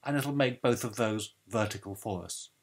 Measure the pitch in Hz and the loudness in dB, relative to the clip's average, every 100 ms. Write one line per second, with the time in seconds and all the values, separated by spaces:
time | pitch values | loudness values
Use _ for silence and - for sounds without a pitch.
0 | - 147 139 143 131 120 123 117 123 104 | 0 0 0 2 2 4 2 2 0 0
1 | 113 107 104 _ _ 113 104 101 98 95 | 0 0 -4 _ _ 0 0 -2 -8 -8
2 | 113 92 85 - - _ | -6 -6 -6 -12 -12 _